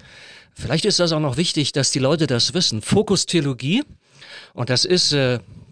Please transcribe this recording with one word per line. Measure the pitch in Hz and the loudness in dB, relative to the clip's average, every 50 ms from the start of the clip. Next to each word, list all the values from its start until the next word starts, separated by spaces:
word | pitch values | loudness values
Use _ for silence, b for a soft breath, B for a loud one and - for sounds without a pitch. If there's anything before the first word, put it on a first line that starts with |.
| B B B B B B B B B B _ | B B B B B B B B B B _
Vielleicht | - - - 143 165 - | -10 -4 -2 -2 0 2
ist | 208 180 - | 2 2 2
das | 175 165 | 2 2
auch | 160 151 | 2 0
noch | 156 143 120 | 0 0 0
wichtig, | 131 175 - - 160 143 - - | -2 -2 -2 -2 -2 -2 -2 0
dass | 147 127 - | -2 0 0
die | - 143 | 0 0
Leute | 131 131 160 156 156 | 2 2 2 2 0
das | 143 131 117 - - - | 0 0 0 0 0 0
wissen. | 175 170 - - 107 | 0 0 0 -2 -4
Fokus | - - - 196 214 214 196 - - | -2 0 2 2 2 2 2 0 0
Theologie. | - - 170 143 143 127 117 123 139 180 254 294 - - B B B B B B B B B B B B | 0 0 0 0 0 -2 -4 -2 0 0 0 -2 -4 -10 B B B B B B B B B B B B
Und | - 120 113 | -6 -4 -2
das | 123 123 - | 0 0 2
ist, | - 180 175 - - | 2 2 2 2 2
äh, | 147 143 135 127 123 117 - - - - - - | 2 2 2 2 0 -2 -4 -10 -20 -20 -20 -20